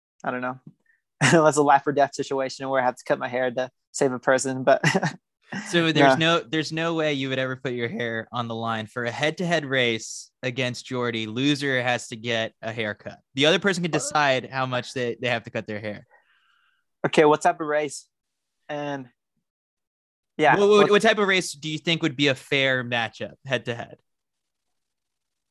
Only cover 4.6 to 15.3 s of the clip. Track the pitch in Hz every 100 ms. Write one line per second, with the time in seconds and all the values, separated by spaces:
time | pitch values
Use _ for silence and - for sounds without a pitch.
4.6 | 131 - 143 190 160 - _ _ _ 196
5.6 | - 170 165 151 139 135 160 170 117 160
6.6 | 147 160 165 165 156 143 135 131 131 131
7.6 | 135 123 117 113 117 113 110 120 117 113
8.6 | 113 113 110 123 120 113 151 160 175 165
9.6 | 139 131 120 110 - - - _ 131 123
10.6 | 123 120 - 127 120 113 110 113 143 139
11.6 | 139 127 123 120 - 117 120 113 110 -
12.6 | 110 113 107 101 104 95 _ 131 147 185
13.6 | 202 185 175 147 - 151 143 127 120 131
14.6 | 131 123 - 135 120 - 123